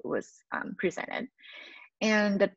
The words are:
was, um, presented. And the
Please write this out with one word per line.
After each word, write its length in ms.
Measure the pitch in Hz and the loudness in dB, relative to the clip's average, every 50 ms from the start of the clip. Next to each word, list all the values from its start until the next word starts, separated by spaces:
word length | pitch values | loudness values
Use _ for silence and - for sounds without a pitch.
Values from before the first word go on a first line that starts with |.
| - | -6
was, 260 | - - - - - - - _ - - | -4 -2 -2 -4 -6 -14 -20 _ -8 -8
um, 220 | - - - - - | -8 -6 -6 -6 -2
presented. 480 | - 175 - - - - - - 240 - _ _ - - - - - - - - - - _ - | -2 -2 -2 -2 -8 -6 -6 -6 -8 -8 _ _ -20 -20 -20 -20 -20 -20 -20 -20 -20 -18 _ -2
And 380 | - 220 214 214 208 208 202 190 | 2 4 4 4 4 4 4 4
the 100 | 202 196 - | 2 2 0